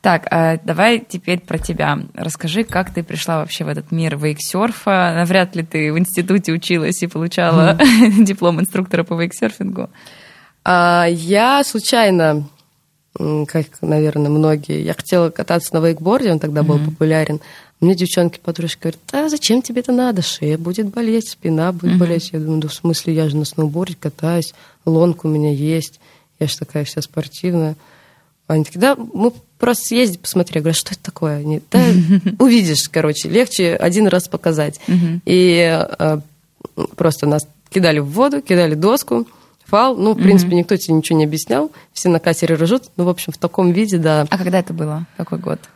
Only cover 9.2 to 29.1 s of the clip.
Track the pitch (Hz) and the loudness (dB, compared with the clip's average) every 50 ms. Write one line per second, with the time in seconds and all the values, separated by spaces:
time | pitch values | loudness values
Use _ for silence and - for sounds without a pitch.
9.2 | 170 175 - - 233 220 - - 202 190 190 180 - - _ - - - - - | -4 -4 -4 -4 -4 -4 -4 -6 -8 -8 -6 -8 -10 -10 _ -20 -20 -20 -20 -20
10.2 | - - - - - _ _ _ _ - 180 175 175 175 175 175 175 170 175 170 | -20 -20 -20 -20 -20 _ _ _ _ 2 2 4 4 4 4 4 2 2 0 -2
11.2 | 160 170 202 208 226 247 277 285 285 - - 220 208 - - 233 226 202 185 175 | -2 0 2 2 4 4 2 2 0 -2 -4 -6 -2 0 2 2 4 4 4 4
12.2 | 165 156 151 151 147 143 _ _ _ _ _ _ _ _ _ _ _ _ _ - | 2 2 2 0 -4 -10 _ _ _ _ _ _ _ _ _ _ _ _ _ -6
13.2 | - 151 151 151 147 143 - 160 147 - - - - 160 151 156 156 151 147 151 | -4 -4 -2 -4 -4 -2 -4 -4 -4 -4 -8 -8 -4 -2 0 0 0 0 0 0
14.2 | 147 147 151 156 156 156 156 151 147 - 151 151 156 160 165 - - - 185 180 | 0 2 2 2 4 2 2 0 -2 -6 -6 -4 -4 -6 -6 -8 -4 0 0 2
15.2 | 170 160 165 - 180 - 175 170 - - - 165 160 165 165 151 160 185 220 269 | 2 0 -2 -6 -4 -2 -2 -2 -2 -2 -2 0 2 0 0 0 0 0 0 2
16.2 | 269 208 165 151 160 156 147 151 147 165 165 147 151 156 156 - 156 156 160 156 | 2 0 0 0 -2 -2 0 0 2 2 2 2 0 -2 -2 -2 0 2 2 0
17.2 | 156 - 151 156 - - - - - _ _ _ - 175 190 170 180 170 - 185 | 0 -2 -4 -8 -8 -16 -20 -20 -20 _ _ _ 2 2 2 2 -2 -2 0 0
18.2 | 170 175 175 - _ - 165 - 170 160 - _ - 170 160 - _ - - 277 | 0 0 -2 -6 _ -10 -8 -6 -8 -8 -8 _ -8 -8 -8 -8 _ -6 -4 -2
19.2 | 302 311 294 294 - - 220 254 254 - 233 247 247 - 247 240 254 247 226 185 | -2 -2 -4 -4 -2 0 0 0 0 -4 -6 -6 -2 0 0 0 0 0 0 -2
20.2 | 160 - - - 156 151 156 160 165 175 180 214 214 202 196 233 233 220 220 226 | -4 -4 -6 -4 -2 -2 -2 -2 -4 -6 -4 -4 -4 -4 -4 -4 -2 0 0 -2
21.2 | 226 - - _ - 170 160 156 165 180 185 170 175 175 180 180 175 165 170 165 | -2 -6 -16 _ -4 -2 0 0 0 -2 -2 -2 -2 0 2 2 2 2 0 -2
22.2 | 165 - - 156 156 156 160 156 151 156 - - - 170 165 - - - 160 160 | -4 -4 -8 -6 -4 -2 -2 -2 -2 -4 -8 -4 -2 -2 -2 -2 -2 -2 0 0
23.2 | 160 151 143 151 151 - - - 156 151 147 170 185 185 165 _ - 151 - - | 0 0 0 -2 -4 -4 -4 -4 -4 -2 -2 -4 -6 -6 -8 _ -10 -10 -8 -6
24.2 | 156 160 170 170 160 - - _ - - _ _ _ 170 165 160 175 175 165 175 | -4 -2 -2 -2 -4 -6 -12 _ -20 -20 _ _ _ 0 2 4 4 2 2 -2
25.2 | - 160 151 151 151 151 147 135 147 151 160 165 143 - _ _ _ _ _ _ | -2 -2 0 0 0 0 0 0 -2 -2 -2 -2 -4 -6 _ _ _ _ _ _
26.2 | _ _ _ _ 156 147 - - 143 - - 151 147 - - 160 143 - _ 160 | _ _ _ _ -6 -6 -4 -8 -10 -8 -6 -6 -6 -6 -6 -8 -10 -6 _ -8
27.2 | 147 - - - - 180 175 170 160 156 156 151 _ _ _ _ _ _ _ _ | -8 -8 -12 -6 -4 -2 0 0 0 -2 -4 _ _ _ _ _ _ _ _ _
28.2 | _ _ _ _ _ - 160 156 151 - - 175 202 269 277 - 226 226 | _ _ _ _ _ -2 0 0 0 -2 -2 0 0 0 0 0 -6 -10